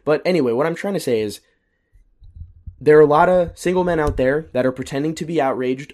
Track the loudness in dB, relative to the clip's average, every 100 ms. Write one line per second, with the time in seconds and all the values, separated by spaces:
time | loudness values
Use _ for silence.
0 | -2 -2 0 0 0 0 -2 -4 -6 -6
1 | -2 -2 -4 -8 _ _ _ _ _ _
2 | _ _ -20 -20 -20 -20 -20 -4 4 6
3 | 8 6 4 2 0 -4 -2 0 0 0
4 | -2 0 0 0 -4 -2 -2 -2 -8 -6
5 | -6 -6 -6 -2 -2 -2 -4 -6 -8